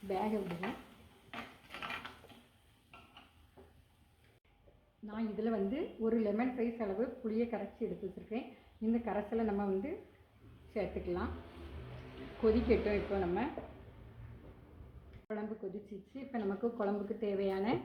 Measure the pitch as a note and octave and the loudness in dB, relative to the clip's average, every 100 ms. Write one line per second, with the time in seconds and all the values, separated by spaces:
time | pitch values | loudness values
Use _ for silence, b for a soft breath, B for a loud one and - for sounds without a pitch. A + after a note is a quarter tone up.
0 | G3 F#3+ G#3+ G#3+ F#3 E3+ G3 - - - | 0 0 2 2 0 -2 -4 -6 -10 -20
1 | - - - - - - - - - - | -20 -20 -14 -12 -12 -14 -16 -10 -6 -6
2 | - - - - - - - - - - | -8 -14 -20 -20 -20 -20 -20 -20 -20 -20
3 | - - - - - - - - - _ | -20 -20 -20 -20 -20 -20 -20 -20 -20 _
4 | - _ - - _ _ - - _ _ | -20 _ -20 -20 _ _ -20 -20 _ _
5 | G#3 G#3+ A3 G3+ A3 A3+ G3 C4+ G4+ - | -8 -2 0 2 2 4 2 2 0 2
6 | A3 A#3 G#3+ G#3+ B3+ B3+ A#3 A#3 G#3+ F#3+ | 4 6 6 4 2 2 0 2 0 2
7 | C4 - A3+ A3 A#3 G#3 G3+ - G#3+ F3 | 0 0 0 2 2 0 -4 -2 -2 -2
8 | F#3+ - - A3 D4 B B - A3 A#3 | -6 -8 -4 -4 -4 B B -2 2 2
9 | A#3 G3+ G#3 A3+ A3+ G3+ G3+ F#3+ B3 G4 | 2 0 0 2 2 2 2 2 0 -4
10 | - - - - - - - A3 F#3 - | -10 -20 -20 -20 -20 -20 -6 -2 0 -2
11 | F3+ F3 A3+ - - - - - - - | -2 0 0 -4 -10 -12 -10 -10 -10 -12
12 | - - - - A3+ A3 A3+ G3+ G#3 G3+ | -12 -12 -12 2 6 6 6 6 6 2
13 | E3+ G3 F3 F#3 C4+ - - - - - | 2 2 2 2 0 -2 -10 -14 -18 -18
14 | - - - - - - - - - - | -18 -14 -14 -14 -16 -18 -20 -18 -18 -18
15 | - - - G#3+ G#3+ G#3+ F#3+ G3+ - G3 | -18 -20 -8 -6 -4 -4 -6 -6 -8 -12
16 | - C4+ C4+ A#3+ G3 G3 A#3 A#3 G3+ G#3 | -10 -12 -4 0 0 2 0 2 2 2
17 | G3+ G#3+ G#3 G3 G3 F#3+ G3+ E4+ | 0 0 2 2 4 4 4 2